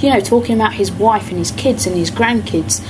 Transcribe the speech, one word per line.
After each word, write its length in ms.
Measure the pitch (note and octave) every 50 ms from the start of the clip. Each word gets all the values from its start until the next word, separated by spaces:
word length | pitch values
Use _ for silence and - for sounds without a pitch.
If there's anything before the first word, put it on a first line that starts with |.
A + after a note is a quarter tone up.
you 80 | - C#4
know, 120 | C4 G#3+
talking 340 | - - A#3+ A#3+ A#3+ - A#3
about 180 | A3 A3 G#3+ -
his 140 | - G3+ F#3+ F3+
wife 340 | - G#3 A3+ A3 G3+ -
and 100 | - F#3
his 140 | F3 D#3+ -
kids 340 | - - - C4 A3+ G#3 -
and 80 | F#3 F3+
his 120 | F3 E3+ E3
grandkids. 720 | - - A#3 A3+ A#3+ A3 G#3 - - D#3+ - - - - -